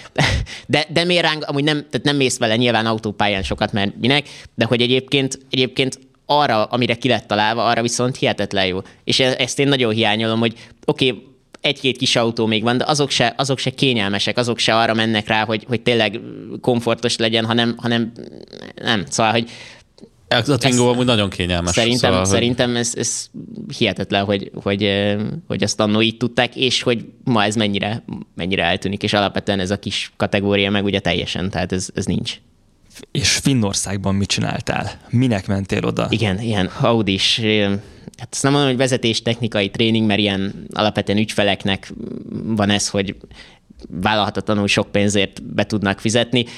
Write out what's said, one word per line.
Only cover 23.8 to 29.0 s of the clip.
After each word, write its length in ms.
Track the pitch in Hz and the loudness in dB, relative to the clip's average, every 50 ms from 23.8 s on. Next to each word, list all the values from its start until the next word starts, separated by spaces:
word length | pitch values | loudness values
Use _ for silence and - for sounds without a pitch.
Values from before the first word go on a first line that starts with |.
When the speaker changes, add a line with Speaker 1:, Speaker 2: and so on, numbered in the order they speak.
| 120 101 92 - 101 - 104 98 101 | 0 0 0 -2 -4 -2 0 0 0
Speaker 1:
hogy, 260 | 98 101 101 - - - - - | 0 0 -2 -2 -6 -12 -6 -4
hogy, 200 | 98 101 101 107 | -2 0 0 0
ö, 380 | 101 98 101 101 104 101 104 107 120 - 160 - | 0 2 2 0 0 0 -2 -4 -6 -6 -8 -8
hogy 160 | - 117 107 - | -8 -4 -2 -2
azt 180 | 104 - - | -2 0 0
annó 220 | 110 104 104 110 113 | 0 2 2 2 2
így 140 | 113 110 | 2 0
tudták, 400 | 117 123 117 117 - 123 117 - | -2 -4 -2 0 0 0 0 0
és 260 | - 131 127 120 - - | -2 -2 0 0 0 0
hogy 220 | 131 123 113 - - - _ - | 0 -2 -2 -4 -10 -18 _ -4
ma 200 | - 123 110 101 | 0 2 2 2
ez 100 | 107 107 | 2 2
mennyire, 480 | 117 107 104 101 101 95 104 107 - - - - - 55 - _ | 0 0 0 0 -2 -2 -4 -4 -6 -8 -10 -12 -14 -14 -14 _
mennyire 300 | - 82 90 98 92 87 | -8 -4 -2 -2 0 0
eltűnik, 380 | 85 90 98 - 95 98 101 | 0 0 -2 -2 -4 -4 -4